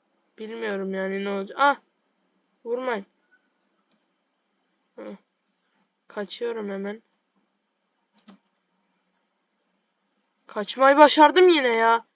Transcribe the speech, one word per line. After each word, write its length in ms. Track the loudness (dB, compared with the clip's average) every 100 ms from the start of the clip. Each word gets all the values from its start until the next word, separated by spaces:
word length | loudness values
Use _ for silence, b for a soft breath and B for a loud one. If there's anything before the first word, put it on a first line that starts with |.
| _ _ _ -18
bilmiyorum 560 | -16 -10 -8 -8 -6 -6
yani 300 | -6 -6 -6
ne 40 |
olacak. 280 | -8 -8 -2
Ah! 200 | 0 0 _ _ _ _ _ _ _ _ -10
Vurmayın. 420 | -6 -4 -6 -8 _ _ _ _ _ _ _ _ _ _ _ _ _ _ _ _ _ _ -20
Hı. 200 | -20 -20 _ _ _ _ _ _ _ _ _
Kaçıyorum 600 | -14 -12 -10 -10 -8 -10
hemen. 320 | -10 -10 -12 _ _ _ _ _ _ _ _ _ _ _ _ _ -20 _ _ _ _ _ _ _ _ _ _ _ _ _ _ _ _ _ _ _ _ -16
Kaçmayı 500 | -10 -8 0 4 6
başardım 520 | 6 8 4 6 4
yine 280 | 4 2 2
ya. 300 | 2 0 -2